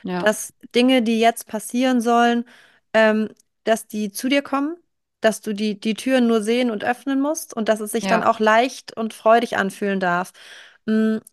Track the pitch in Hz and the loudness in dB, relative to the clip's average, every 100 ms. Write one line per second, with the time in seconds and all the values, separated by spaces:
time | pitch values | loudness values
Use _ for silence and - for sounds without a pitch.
0 | 185 180 202 214 - - - 240 247 262 | -8 -2 0 -2 -6 -16 -4 0 4 2
1 | 220 226 226 233 - 214 - 240 262 254 | 2 2 2 0 -6 -10 -6 -2 0 2
2 | 226 233 240 240 240 - _ _ _ 220 | 2 4 4 0 -4 -14 _ _ _ 2
3 | 220 214 214 - _ _ - 220 - 214 | 4 2 -2 -8 _ _ -2 -2 -4 -8
4 | 214 - 262 285 277 269 285 349 _ _ | -6 -6 -2 -2 -2 -2 -4 -6 _ _
5 | _ _ 220 208 - 202 214 202 220 202 | _ _ -2 0 -4 -4 -4 -4 -4 -4
6 | 262 262 233 226 208 240 247 208 - 262 | 0 2 2 2 0 0 -2 -2 -4 -4
7 | - 269 285 320 - - 220 214 214 226 | -4 -2 -2 -4 -8 -4 -2 -2 -4 -6
8 | 190 180 214 220 214 220 254 - - - | 0 0 0 0 2 4 2 -4 -14 -8
9 | 220 - 220 233 233 - 196 - 202 190 | -8 -2 4 4 2 -2 -4 -4 -4 -2
10 | 185 175 185 - - - - _ - 220 | -2 -2 -4 -12 -20 -20 -20 _ -2 0
11 | 220 220 - | 0 -2 -8